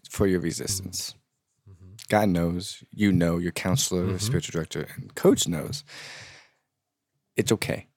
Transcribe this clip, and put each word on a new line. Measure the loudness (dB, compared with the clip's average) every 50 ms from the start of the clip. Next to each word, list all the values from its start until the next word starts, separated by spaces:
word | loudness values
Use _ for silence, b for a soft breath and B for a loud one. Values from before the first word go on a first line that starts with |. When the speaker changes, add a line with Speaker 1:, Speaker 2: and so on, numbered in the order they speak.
| -20 -8
Speaker 1:
for | -2 2 4 4
your | 4 2
resistance. | 2 0 -4 -4 -4 -4 -4 -6 -6 -8 -8 -8 -10 -10 -12 _ _ _ _ _ _ _ _ _ _ -20
Speaker 2:
Mm-hmm. | -20 -20 -20 -20 -20 -14 -4 2
Speaker 1:
God | 2 4 4 4
knows, | 4 4 2 2 0 -2 -6 -8 -12 -16 -18 -12
you | -4 2 4 4
know, | 6 6 4 4 2 0
your | -2 -4
counselor, | -4 -2 -2 0 2 2 0 0 0 0 0
Speaker 2:
Mm-hmm. | 0 -2 -2
Speaker 1:
spiritual | -2 0 0 -2 -2 -2 -4
director, | -4 -6 -4 -6 -8 -8 -8 -10 -14
and | -14 -12 -6
coach | 2 4 4 6 6 4 0
knows. | -2 -4 -4 -6 -8 -10 -10 B B B B B B B B B B B B B B B B B _ _ _ _ _ _ _ _ _ _ _ _ -2
It's | -2 2 2
okay. | 2 2 2 -2 -4 -6 -6 _ _